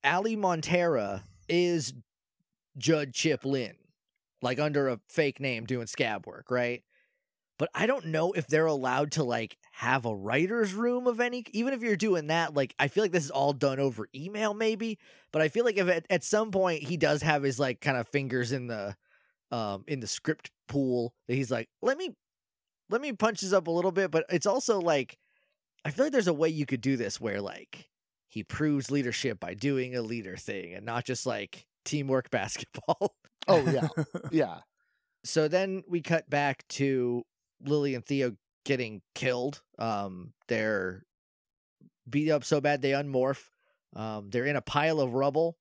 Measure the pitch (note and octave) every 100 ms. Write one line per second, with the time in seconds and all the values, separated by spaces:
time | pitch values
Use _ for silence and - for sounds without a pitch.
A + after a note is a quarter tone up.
0 | C#3 F3 A3 A3 G3 E3 D3 F3 F3 C#3
1 | G2+ G2 - _ - E3+ F3 E3+ B2+ C3
2 | - _ _ _ _ _ _ C#3+ B2+ D#3
3 | C#3+ - D#3+ C#3 C3+ C3+ A2+ - _ _
4 | _ _ _ _ B2+ B2+ D3+ D3 C3+ A#2
5 | _ - D3+ - C3+ A#2 A2+ B2+ A2+ -
6 | B2 G#2 F#2+ - - B2 A#2+ A#2+ _ _
7 | _ _ _ _ _ _ E3+ - A3+ C4+
8 | D#3+ D#3 E3+ F#3+ D3 D#3 D#3+ D3 B2+ C3
9 | D3 D#3 C3 A#2+ A2 - _ - B2 C3
10 | A#2 G#2 G2 C3 F3+ A#3 G#3 F#3+ A#3+ B3
11 | B3 A#3 A#3+ B3 A3+ G#3 A#3+ C4+ A#3 G3+
12 | A3 F3+ D3 E3 E3+ C#3+ C3+ - C#3 F#3+
13 | G#3+ E3+ C#3 C3+ C#3+ C#3 C#3+ C3+ C#3 A2
14 | G#2+ C3+ E3 G#3 G#3+ G#3 A3 A3 A3+ G#3+
15 | - - _ D#3 D#3 A3 A#3+ G3+ F3+ E3+
16 | - F3+ - G#3+ A3 F#3+ F#3 D#3+ C#3+ E3+
17 | D3+ D3 D3+ D3 C#3 B2 C3+ A#2+ D3+ C3
18 | A2+ C#3+ C3+ B2+ A#2 C3 B2 A2+ G2+ G2
19 | _ _ _ _ _ A#2+ G#2+ G2 - C#3+
20 | A2 - - D#3 - _ _ C#3 C3 B2
21 | A2+ _ - B2+ B2+ B2 A2+ _ G#3 C#4
22 | F#4 - _ _ _ _ _ _ _ A3
23 | D4 A3+ A3 G#3+ F#3+ F#3+ E3 E3 F3+ F3+
24 | F#3+ D#3+ - F3+ G#3 B3+ - G#3 E3+ D3
25 | B2 - _ _ _ _ _ _ D3+ D#3
26 | C#4+ C4+ F3+ D3+ D#3+ D#3 C#3+ B2+ C3 C3
27 | G#2+ - A2+ G2+ G2+ - - - - _
28 | _ _ _ A2 G2+ - D3+ C#3+ B2 C#3+
29 | B2 A2+ C3 G#2 F2 F#2 C3 C3+ B2+ B2
30 | A2+ A#2 F#2+ F2+ - G2+ E2+ - A2 A#2
31 | B2 B2 B2+ G#2+ G#2 - _ _ - E3+
32 | C#3 C3 - A#2+ G2+ - B2+ - - -
33 | G3+ _ _ _ - F3+ C#3+ C#3 D#3 -
34 | D3 F3+ - D#3 A#2+ E2+ - _ _ _
35 | _ _ - D#3+ D3+ F3+ F#3+ F#3+ - F3
36 | D3 E3 D3+ D3 C#3+ C3+ - - C#3 C3
37 | B2 A#2+ - _ _ _ C3+ D3 C#3 B2+
38 | - C#3 B2 G2+ _ _ - C3+ A#2 G#2
39 | _ - C#3 B2 B2+ C#3+ _ - A2+ G#2
40 | G2 F#2 F2+ _ - A2+ A2 G#2+ F#2 F#2
41 | - _ _ _ _ _ _ _ - _
42 | - C#3+ D#3 D3+ C3+ D3+ C#3+ C#3+ C3+ C#3
43 | C#3+ C3 C3 C3+ - _ _ _ _ -
44 | A2 G#2+ G2+ A#2 C3 C#3+ - D3 D#3 D#3
45 | C3 A#2+ C#3 C#3 E3 E3+